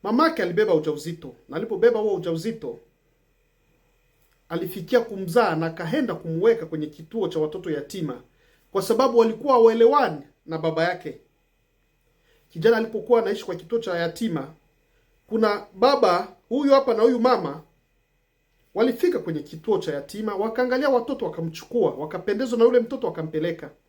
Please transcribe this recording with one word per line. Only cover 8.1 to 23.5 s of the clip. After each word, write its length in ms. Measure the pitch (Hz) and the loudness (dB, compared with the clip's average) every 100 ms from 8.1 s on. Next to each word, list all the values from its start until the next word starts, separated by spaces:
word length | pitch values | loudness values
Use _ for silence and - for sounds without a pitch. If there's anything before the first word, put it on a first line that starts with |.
| 123 _ _ _ _ _ | -8 _ _ _ _ _
kwa 100 | 196 | -6
sababu 360 | 190 226 262 233 | 0 2 4 4
walikuwa 340 | 226 220 285 | 2 0 2
hawaelewani 680 | 247 226 226 233 285 220 151 - _ - | 6 6 8 6 6 2 -2 -14 _ -10
na 120 | 160 | -4
baba 260 | 160 156 | -2 0
yake. 340 | 170 185 151 - _ _ _ _ _ _ _ _ _ _ _ _ _ | -2 -2 -10 -14 _ _ _ _ _ _ _ _ _ _ _ _ _
Kijana 260 | 165 208 226 | 0 2 2
alipokuwa 440 | 226 214 - 233 | 0 -6 2 2
anaishi 220 | 214 208 | 2 -6
kwa 100 | - | -8
kituo 240 | 175 - 233 | -10 -6 -6
cha 180 | 202 170 | -4 -4
yatima, 580 | 170 170 220 160 - - _ _ _ _ _ _ _ | -4 -4 -6 -6 -8 -18 _ _ _ _ _ _ _
kuna 400 | 220 214 208 - | 0 0 0 -8
baba 540 | 190 247 277 196 175 - - _ | 2 4 6 4 2 -2 -16 _
huyu 240 | 254 277 | 0 6
hapa 220 | 269 262 | 6 4
na 80 | 214 | 4
huyu 180 | 233 247 | 4 4
mama 420 | 247 220 156 156 - _ _ _ _ _ _ _ _ _ _ | 2 2 -2 -10 -18 _ _ _ _ _ _ _ _ _ _
walifika 440 | 190 233 226 339 - | 0 0 2 0 0
kwenye 220 | 175 156 | -4 -8
kituo 360 | - 160 - 190 | -8 -10 -2 0
cha 160 | 165 | 0
yatima, 400 | 143 139 208 214 | -6 -8 -8 -6
wakaangalia 540 | 190 220 220 254 262 294 | -4 -4 -2 0 0 2
watoto, 360 | 254 240 269 | 0 0 -6
wakamchukua, 680 | - - 165 - - 240 165 | -6 -6 -8 -10 -6 0 0
wakapendezwa 640 | 131 156 185 - 208 254 233 | -2 -8 -8 -4 -4 -2 4
na 60 | |
yule 160 | 240 247 | 4 4
mtoto, 260 | 233 277 185 | 0 -6 -6
wakampeleka. 640 | 165 160 156 170 | -6 -6 -4 -4